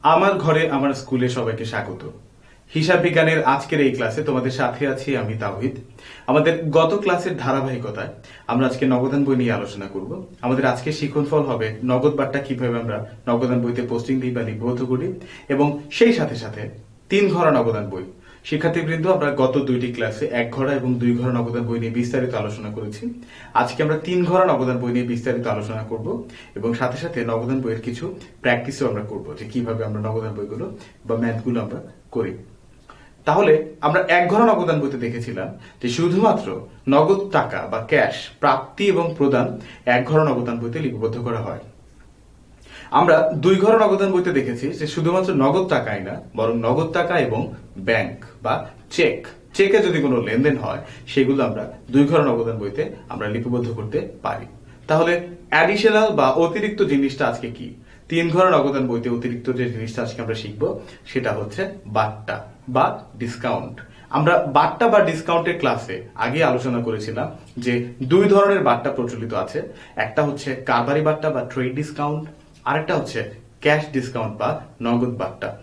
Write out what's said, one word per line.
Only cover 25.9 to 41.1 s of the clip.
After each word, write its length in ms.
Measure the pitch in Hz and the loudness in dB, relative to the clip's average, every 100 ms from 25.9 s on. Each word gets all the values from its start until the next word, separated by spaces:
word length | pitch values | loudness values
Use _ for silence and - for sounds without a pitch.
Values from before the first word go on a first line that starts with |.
করব 160 | 113 135 233 - - - - | -6 -6 -6 -8 -16 -14 -6
এবং 120 | 113 117 | -4 0
সাথে 180 | 127 123 | -2 -2
সাথে 160 | 165 127 117 | -6 -4 -2
নগদান 280 | 113 117 131 | -2 -2 -2
বইয়ের 180 | 117 113 120 | -2 -4 -6
কিছু 180 | 120 - - - - | -8 -8 -10 -16 -4
প্র্যাকটিসও 420 | 127 120 123 - 131 | 0 0 -2 -2 -2
আমরা 120 | 104 107 | -2 -6
করব, 160 | 101 - - | -10 -10 -12
যে 60 | 107 | -6
কিভাবে 280 | 123 113 110 107 | -4 -4 -4 -4
আমরা 140 | 107 107 | -4 -2
নগদান 260 | 113 110 104 | -4 -4 -8
বইগুলো 280 | 104 104 196 - - - - | -8 -8 -10 -12 -18 -20 -6
বা 80 | 113 | -2
ম্যাথগুলো 360 | 117 113 127 117 107 | 0 -2 -2 -4 -4
আমরা 140 | - - - - 120 | -8 -12 -20 -8 -4
করি। 180 | - - - - - - - - - - - | -4 -6 -16 -20 -20 -20 -20 -20 -20 -6 0
তাহলে 260 | 156 156 156 - - 147 | 4 6 4 2 -2 0
আমরা 140 | 175 - 175 | 2 4 4
এক 60 | 175 | 4
ঘরা 140 | 208 233 | 4 6
নগদান 260 | 202 175 151 | 4 2 0
বইতে 160 | 139 131 117 | 0 -2 -4
দেখেছিলাম 440 | 117 120 95 95 - - - | -4 -6 -6 -8 -10 -18 -6
যে 60 | 120 120 | -4 0
শুধুমাত্র 500 | 175 185 220 - - - - - - | 2 4 4 2 -2 -8 -12 -8 2
নগদ 280 | 139 156 196 196 147 | 4 4 2 2 -2
টাকা 220 | 120 98 98 | -2 -6 -4
বা 80 | 113 - | -6 0
ক্যাশ 240 | 151 107 - - - | 2 2 -2 -12 -2
প্রাপ্তি 420 | 143 135 - - 202 | 0 2 -4 -2 2
এবং 120 | 170 165 - | 2 0 2
প্রদান 300 | 139 120 120 - - - - 123 | 2 2 0 -4 -14 -6 0 2
এক 60 | 123 | 4
ঘরা 140 | 156 151 | 2 4
নগদান 260 | 123 120 117 | 0 -2 -4
বইতে 160 | 117 160 147 | -6 -4 -4
লিপিবদ্ধ 320 | 110 110 | -2 -4